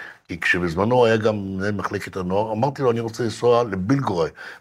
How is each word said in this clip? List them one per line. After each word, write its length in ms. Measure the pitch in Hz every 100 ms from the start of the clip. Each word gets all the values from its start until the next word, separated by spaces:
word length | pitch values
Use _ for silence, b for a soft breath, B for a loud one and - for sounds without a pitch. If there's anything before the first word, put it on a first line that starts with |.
| B B _
כי 120 | 87
כשבזמנו 640 | - 92 87 80 107 127 113
היה 120 | 113
גם 180 | 110 107
מנהל 360 | 98 95 101
מחלקת 460 | 101 95 101 - 95
הנוער, 340 | 90 98 110
אמרתי 300 | 107 139 139
לו, 100 | 131
"אני 80 | 117
רוצה 240 | 117 113
לנסוע 400 | 117 - 120 120
לבילגוראי." 640 | 117 95 95 139 127 87 78 - B B